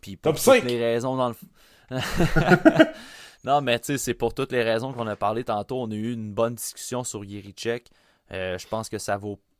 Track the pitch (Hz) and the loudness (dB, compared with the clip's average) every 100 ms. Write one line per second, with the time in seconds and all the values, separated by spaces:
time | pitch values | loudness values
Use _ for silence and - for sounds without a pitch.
0 | - 98 151 151 226 262 127 120 117 117 | -14 -2 0 4 6 6 6 0 2 2
1 | 131 131 123 113 - _ - _ _ 127 | 0 0 0 -2 -14 _ -20 _ _ -6
2 | - - 170 - - - 320 - 311 - | -2 2 4 4 4 6 4 6 2 2
3 | - - - - 123 143 135 117 - 139 | -18 -20 -20 -12 0 2 2 0 0 -4
4 | - 117 117 - 135 127 117 113 127 123 | -2 -2 -2 -2 -2 0 2 0 -2 -6
5 | 113 104 101 110 - 107 101 131 117 107 | -6 -2 -2 -2 -2 -4 -4 -6 -4 -4
6 | 113 120 107 101 117 120 - - - 127 | -4 -4 -6 0 0 0 -10 -10 -8 -6
7 | 123 107 101 101 98 98 117 120 - _ | -6 -10 -10 -12 -14 -8 -4 -4 -6 _
8 | _ _ _ 95 92 92 - 110 110 107 | _ _ _ -6 -4 -6 -4 -6 -4 -8
9 | - 101 104 101 _ | -4 -4 -4 -10 _